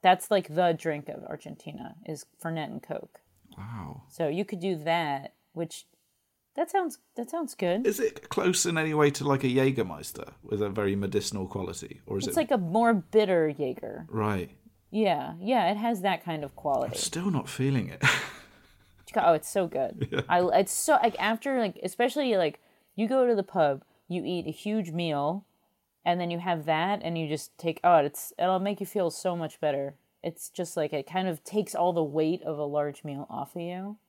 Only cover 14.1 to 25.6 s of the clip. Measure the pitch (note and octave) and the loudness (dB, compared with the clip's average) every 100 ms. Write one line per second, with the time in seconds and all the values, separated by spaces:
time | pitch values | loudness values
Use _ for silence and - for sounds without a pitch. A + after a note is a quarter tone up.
14.1 | A2+ G#2+ G2 E2+ - - _ _ G#3 G#3 | -2 0 0 -4 -12 -20 _ _ 0 2
15.1 | D3 C3 E3 F#3+ B3 F3 G#3 A#3 G#3+ G3 | 2 -2 -8 0 2 2 2 0 0 0
16.1 | F3 F3 D#3 C#3 - D3+ C3 B2 - - | -2 -4 -6 -6 -6 0 0 0 -4 -4
17.1 | E3 F#3+ D3+ - - C3 C3+ F#2 - - | -2 0 0 -2 -2 0 0 -2 0 2
18.1 | - - - - - _ _ _ _ - | 2 -4 -14 -20 -20 _ _ _ _ -4
19.1 | A3 E3+ D#3 - G3+ E3+ - C3 - C3 | 2 4 4 2 -2 0 -2 -4 -4 -2
20.1 | C3+ - F3+ F3+ - F#3+ - - C#4 A#3 | -2 2 4 6 4 2 0 4 4 4
21.1 | - G3+ A3+ C#4 C4 G#3+ - F#3 - B3 | 2 0 0 0 0 0 -2 -8 0 2
22.1 | D4+ C4 G3 D#3+ - _ _ _ - G#3+ | 2 2 4 2 -2 _ _ _ -2 2
23.1 | C4 B3 G#3+ F#3+ F#3+ D3+ C#3 _ _ _ | 4 6 4 2 4 4 2 _ _ _
24.1 | F3 D3 F3 - D#3 G#3 A3 E3+ E3 E3+ | -4 -2 -4 -4 -6 -2 -2 -2 -2 -2
25.1 | C#3+ C#3+ F#3+ - _ | 0 0 -2 -8 _